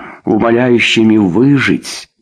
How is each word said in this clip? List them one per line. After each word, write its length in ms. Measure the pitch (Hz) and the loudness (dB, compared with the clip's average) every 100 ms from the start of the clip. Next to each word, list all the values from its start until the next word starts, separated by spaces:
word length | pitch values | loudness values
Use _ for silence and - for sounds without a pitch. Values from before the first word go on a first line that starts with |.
| - - - | -20 -12 -4
умоляющими 920 | 107 113 117 127 120 - 113 110 110 | -2 0 0 2 0 0 0 2 2
выжить 920 | 98 90 135 139 - 71 - - - _ | 2 2 2 2 0 -4 -6 -16 -18 _